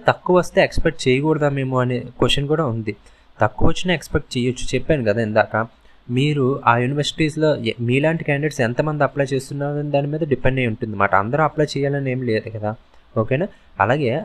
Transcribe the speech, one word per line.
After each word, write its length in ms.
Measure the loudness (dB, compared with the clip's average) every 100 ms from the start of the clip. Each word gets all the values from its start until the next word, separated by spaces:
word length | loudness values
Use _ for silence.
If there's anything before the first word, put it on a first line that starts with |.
| 0
తక్కువ 300 | 0 2 2
వస్తే 260 | 2 2
expect 440 | 2 2 0 0 0
చేయకూడదా 420 | 2 2 0 0
మేము 300 | -2 -2 0
అనే 200 | 0 -2
question 480 | -6 -2 0 2 0
కూడా 180 | 0 -2
ఉంది. 300 | -4 -6 -8 -12 -20 -14 -2
తక్కువ 260 | -2 6 6
వచ్చినా 260 | 6 2
expect 440 | -2 -2 -4 -4 -4
చేయొచ్చు, 380 | -2 -2 -2 -2
చెప్పాను 280 | 0 2
కదా 180 | 2 0
ఇందాక. 460 | 2 2 2 0 -4 _ -20 -20 -4
మీరు 520 | 0 0 2 0 0 2
ఆ 100 | 2
యూనివర్సిటీస్లో 800 | 2 -2 -4 -2 -2 0 0 0
ఎ-, 180 | -2 -4
మీలాంటి 420 | 0 0 2 0
candidates 380 | -2 -2 -2 -2
ఎంతమంది 420 | -2 0 -2 0
apply 220 | 0 0 -2
చేస్తున్నారో 560 | -2 -4 -6 -4 -4
దాని 260 | -2 -2 -2
మీద 120 | -2
డిపెండ్ 400 | -2 0 0 0
అయి 80 | -2
ఉంటుందన్నమాట. 480 | -2 -6 0 2 2
అందరూ 280 | 2 0
apply 220 | 0 0 -2 -2
చేయాలని 340 | -2 -2 -2
ఏం 100 | -4
లేదు 280 | -2 -2 -2
కదా. 260 | -6 -6 -6 -12 -20 -8 -4
ఓకేనా? 300 | 0 0 -2 -8 _ -2
అలాగే 420 | 0 2 0 -2